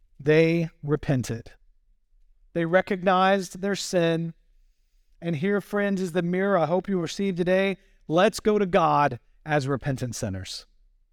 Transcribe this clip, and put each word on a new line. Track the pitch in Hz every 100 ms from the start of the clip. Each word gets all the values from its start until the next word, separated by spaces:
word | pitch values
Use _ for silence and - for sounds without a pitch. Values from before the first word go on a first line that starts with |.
| _ -
They | 143 156 165 170 165 -
repented. | 143 147 - 131 - 117 - - _ _ _ _ _ _ _ _ _
They | 170 165
recognized | 185 - 190 185 185 190 196 175 185
their | 196 190
sin. | - 185 165 165 165 - _ _ _ _ _ _ _ _
And | 170 151
here, | 196 202
friends, | - 208 202 190
is | 185
the | 175
mirror | 175 180 202 185
I | 151
hope | 185 190
you | 190
receive | 160 - 196 175
today. | 180 190 196 185 _ _ -
Let's | 160 208 -
go | 220 208
to | 190
God | 185 160 147 143 120 _ _ 156
as | 151 135
repentant | 135 147 131 123 -
sinners. | 107 92 98 - - _ _ _ _